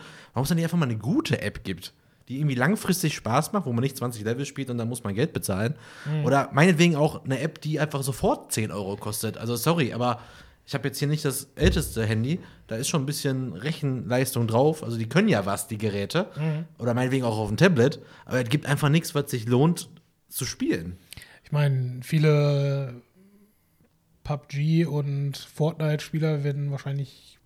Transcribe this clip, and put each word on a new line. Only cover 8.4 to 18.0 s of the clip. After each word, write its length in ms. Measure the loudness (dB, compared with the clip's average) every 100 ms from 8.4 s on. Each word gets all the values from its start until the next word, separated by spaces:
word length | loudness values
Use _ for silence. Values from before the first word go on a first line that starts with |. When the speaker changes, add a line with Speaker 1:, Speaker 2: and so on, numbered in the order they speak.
| -2
Speaker 1:
zehn 180 | -4 -2
Euro 260 | -4 -6 -6
kostet. 400 | -6 -4 -6 -4
Also 180 | -4 -2
sorry, 360 | 0 2 0
aber 280 | 0 -2 -2 -8 -20 -20 _ -8
ich 80 |
hab 80 | -6 -4
jetzt 120 | -2
hier 100 | -2
nicht 180 | 0 0
das 220 | -4 -8 2
älteste 500 | 4 4 -2 -2 0
Handy, 340 | 0 0 -4 -6 -20 -10
da 80 | -6
ist 120 | -2
schon 140 | -2
ein 40 | -2
bisschen 460 | -2 -2 -2 -4
Rechenleistung 960 | -6 -6 -4 -4 -4 -2 0 0 0 2
drauf, 360 | 4 2 0
also 140 | -4 -4
die 100 | 0
können 220 | 2 4
ja 160 | 2
was, 220 | 2 -4 -4
die 80 | -4
Geräte, 540 | -2 -2 -2 -2 -4 -4
Speaker 2:
Mhm. 280 | -4 -4 -6 -6
Speaker 1:
oder 160 | -2
meinetwegen 320 | 0 2 0 0
auch 100 | 0
auf 120 | -2
dem 100 | 4
Tablet, 420 | 4 6 4 2